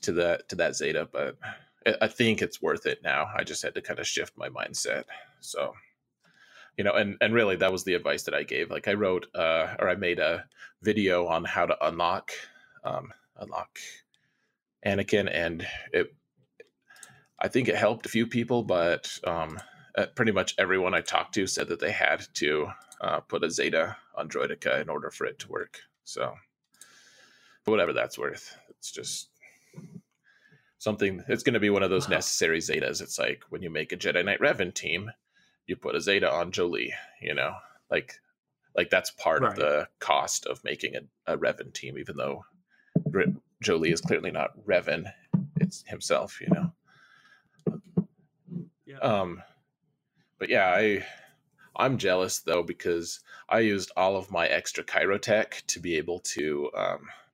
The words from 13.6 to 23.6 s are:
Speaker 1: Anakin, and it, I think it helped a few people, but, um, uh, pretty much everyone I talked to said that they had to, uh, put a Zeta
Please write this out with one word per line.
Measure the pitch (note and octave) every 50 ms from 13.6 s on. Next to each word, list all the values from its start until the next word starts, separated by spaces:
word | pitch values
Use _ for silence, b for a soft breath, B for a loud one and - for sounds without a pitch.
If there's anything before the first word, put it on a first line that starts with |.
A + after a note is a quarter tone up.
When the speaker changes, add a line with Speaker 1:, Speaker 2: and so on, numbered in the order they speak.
| - - - - - - - - _ _ _ _ _ _ _ _ _ _ _ _ _ _ _ _ -
Speaker 1:
Anakin, | G#2 G2 G2 G2 - - G#2 G2 -
and | - E2+ E2+ E2+ E2+ D#2+ E2+ B B B B -
it, | - F2 F2 - - _ _ _ _ _ _ _ _ - - _ _ _ B B B B B B B B B B B
I | - - -
think | - B2 C3
it | A2 F2
helped | - A2+ G#2 A2+ A2+ -
a | -
few | - A2+ A#2 A2+
people, | - B2 A#2 A#2+ B2 A#2+
but, | A2 G#2+ F#2+ F2 E2+ F2 E2 D2 - - - - -
um, | F2+ E2+ E2+ D#2+ D#2 D#2 B B B B B B B - -
uh, | G2+ - -
pretty | - A#2 A2+
much | G2+ F#2+ F#2 - -
everyone | - F#2+ F2+ F#2 F#2+ F#2 F#2 F2+
I | E2+
talked | E2 - - E2 E2+ - -
to | G#2+ F#2+ F#2
said | - - D2 -
that | E2+ -
they | - F2
had | G#2 - D#2 C#2 D#2 E2 - - -
to, | - D2+ D2 D2+ D2+ D2 - B B B B - -
uh, | - F2+ D#2+ D2+
put | - - - D2+
a | D2 E2
Zeta | E2 -